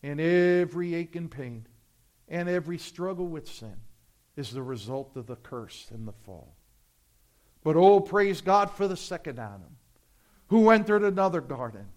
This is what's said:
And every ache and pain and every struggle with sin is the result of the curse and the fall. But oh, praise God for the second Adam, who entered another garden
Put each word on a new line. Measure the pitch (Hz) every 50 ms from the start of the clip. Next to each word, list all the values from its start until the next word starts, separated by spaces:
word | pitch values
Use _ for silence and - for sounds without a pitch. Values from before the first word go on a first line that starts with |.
| -
And | 139 147 147
every | 160 165 175 180 175 180 180 180 180 175 175 175 175 175 170
ache | 170 170 165 -
and | 170 170 160
pain | - 131 139 123 120 117 113 - _ _ _ _ _ _ _ _ _ _ _ _
and | - 175 175
every | 175 180 180 151 156 175
struggle | 165 - - - - 180 190 190 175 180
with | 175 160 156 - -
sin | - - 113 110 98 - - - - _ _ _ _ _ _ _ _
is | - 139 107
the | 113 135 131
result | 127 131 117 95 110 127 135 135 135 -
of | 135 120
the | 110 123
curse | 113 _ - - 123 113 98 - - - -
and | - 113 113
the | 110 104
fall. | - - - 92 80 60 - - _ _ _ _ _ _ _ _ _ _ _ _ _ _ _ _ _ _ _ _ _ _
But | 156 156
oh, | 165 180 196 202 196
praise | 196 - 175 208 202 196 190 - -
God | 185 190 208 202 196
for | - - 202
the | 196 190 170
second | - - 185 165 - 160 127 120
Adam, | 117 104 101 98 90 - - - _ _ _ _ _ _ _ _ _ _ _ _ _ _
who | 196 226 220 220
entered | 226 220 208 208 208 208 208
another | 202 190 185 190 190 175 170
garden | 151 131 143 123 127 117 107 101 104 98 -